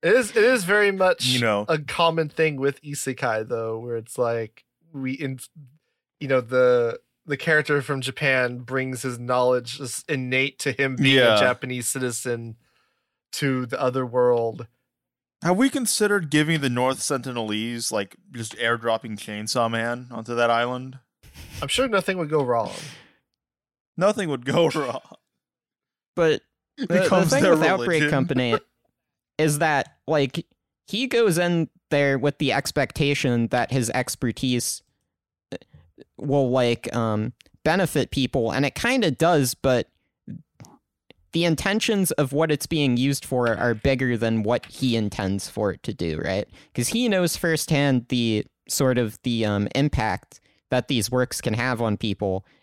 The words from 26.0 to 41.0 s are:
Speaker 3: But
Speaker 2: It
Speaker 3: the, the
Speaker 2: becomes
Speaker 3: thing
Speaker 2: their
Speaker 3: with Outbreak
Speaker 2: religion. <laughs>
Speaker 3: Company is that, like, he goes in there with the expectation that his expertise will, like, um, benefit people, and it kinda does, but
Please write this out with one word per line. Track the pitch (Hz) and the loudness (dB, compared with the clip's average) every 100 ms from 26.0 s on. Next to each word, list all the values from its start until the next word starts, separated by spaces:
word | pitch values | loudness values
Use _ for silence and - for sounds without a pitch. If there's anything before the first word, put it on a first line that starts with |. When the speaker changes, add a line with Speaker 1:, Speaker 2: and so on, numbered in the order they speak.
| _ - | _ 0
Speaker 3:
But | 165 151 _ _ _ - | 2 2 _ _ _ -10
Speaker 2:
It | 247 | 0
Speaker 3:
the, | |
the | 180 | 2
Speaker 2:
becomes | 185 190 170 | 4 4 4
Speaker 3:
thing | 175 | 4
Speaker 2:
their | 190 | 4
Speaker 3:
with | 160 | 4
Outbreak | 160 190 - 165 | 4 2 2 2
Speaker 2:
religion. | 147 | 2
<laughs> | 147 | 2
Speaker 3:
Company | 170 127 123 117 - _ _ _ _ _ _ - | 0 0 0 -2 -4 _ _ _ _ _ _ -2
is | 156 147 | 0 2
that, | 160 143 - _ - | 2 0 -2 _ -2
like, | 156 139 - - _ _ _ _ | 0 0 -2 -10 _ _ _ _
he | 202 254 | -4 0
goes | 240 226 165 | 2 4 4
in | 175 170 160 _ _ | 2 2 -2 _ _
there | 147 143 135 | 2 2 2
with | 143 - | 0 0
the | 139 | 0
expectation | 117 - - 131 - 143 143 135 120 117 | 0 0 -2 -2 0 0 2 2 2 2
that | 123 117 | 0 0
his | 131 117 | 0 0
expertise | 123 127 - 123 110 127 123 - - _ _ _ _ _ _ _ - _ - _ _ - - | -2 -4 -4 -4 -2 -2 -2 -2 -8 _ _ _ _ _ _ _ -16 _ -20 _ _ -20 -10
will, | 151 143 131 | -2 0 2
like, | 127 123 117 - | 2 2 0 -2
um, | 120 113 107 110 - - _ | -2 0 0 -2 -6 -20 _
benefit | - 175 185 156 - | -2 0 0 0 -2
people, | - 127 139 113 | -2 -2 0 -2
and | 101 143 | 0 -2
it | |
kinda | - 233 262 196 | -2 0 2 0
does, | 127 165 170 127 | 2 4 4 2
but | - 135 123 - _ _ _ - - _ _ - - _ _ | 0 0 0 -2 _ _ _ -18 -18 _ _ -20 -20 _ _